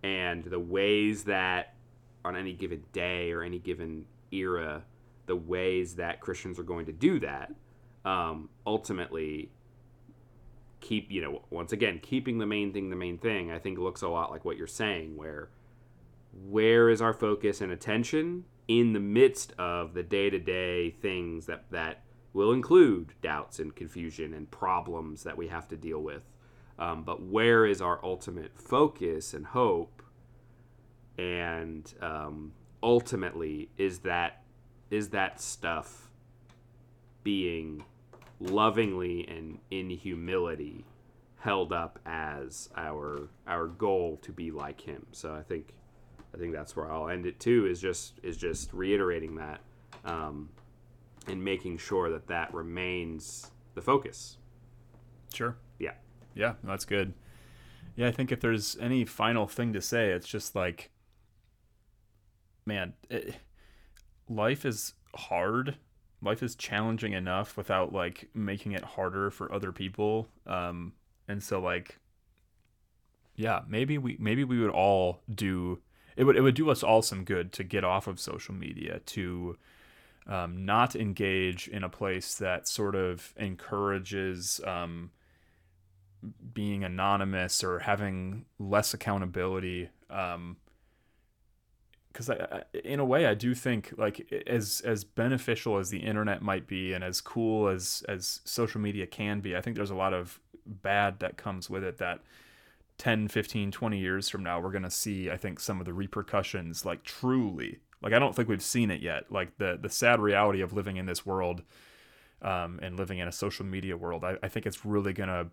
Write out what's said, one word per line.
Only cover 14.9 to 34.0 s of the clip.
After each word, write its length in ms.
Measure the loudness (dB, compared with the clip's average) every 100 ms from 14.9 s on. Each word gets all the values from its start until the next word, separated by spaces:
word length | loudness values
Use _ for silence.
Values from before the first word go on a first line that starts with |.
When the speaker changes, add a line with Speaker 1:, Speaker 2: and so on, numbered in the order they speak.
| 0 -4 -10
Speaker 1:
where, 320 | -8 -10 -12 -18 -20 -20 -20 -20 -20 -20 -20 -16 0
where 420 | 6 8 10 10
is 120 | 8
our 120 | 4
focus 460 | 4 2 4 2 0
and 140 | -2
attention 720 | -4 0 0 2 2 0 -4 -8 -20 2
in 240 | 6 6
the 80 | 4
midst 500 | 2 8 8 8 -10 -4
of 360 | -2 0 -2
the 100 | -4
day-to-day 880 | 0 4 4 2 0 0 0 0 0
things 540 | -2 -2 -2 -4 -6 -6
that, 180 | -10 -6
that 320 | -4 -4 -6 -16 -20 -6
will 220 | 4 6
include 600 | 6 10 12 12 8 -2 -8
doubts 380 | -4 -4 -6 -8
and 160 | -8 -8
confusion 580 | -12 -8 -8 -6 -8
and 160 | -8 -12
problems 720 | -4 0 0 0 -8 -8 -10
that 120 | -10 -8
we 140 | -6
have 180 | -8 -10
to 80 | -10
deal 240 | -6 -6
with. 220 | -6 -8 -14 -20 -20 -20 -20 -6
Um, 240 | -4 -4
but 200 | -6 -8
where 420 | 0 4 8 8 8
is 160 | 6
our 180 | 2 0
ultimate 480 | -2 -6 -6 -10 -10 -14
focus 800 | 0 4 4 4 -2 -2 -4
and 140 | -10 -6
hope? 560 | 2 2 2 -2 -12 -20 -20 -20 -20 -20 -20 -20 -20 -20 -20 -18 -6
And, 760 | -4 -2 -2 -4 -6 -10 -12 -10
um, 520 | -6 -6 -6 -8 -12 -16 -20 -2
ultimately, 880 | 6 6 4 -4 -4 -4 -6 -6 -10 -2
is 220 | -2
that, 440 | 0